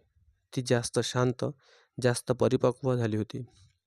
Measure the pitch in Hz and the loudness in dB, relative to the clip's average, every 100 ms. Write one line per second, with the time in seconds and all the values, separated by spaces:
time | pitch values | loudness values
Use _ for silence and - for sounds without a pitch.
0 | _ _ _ _ _ - 123 120 117 123 | _ _ _ _ _ -6 0 0 0 -4
1 | 113 127 123 123 127 - _ _ _ - | -2 0 0 0 -6 -8 _ _ _ -2
2 | 123 120 - 120 107 127 127 - 131 123 | 0 0 -2 2 2 4 2 0 -2 0
3 | 117 107 107 120 123 _ - _ | 0 -2 -4 -10 -14 _ -20 _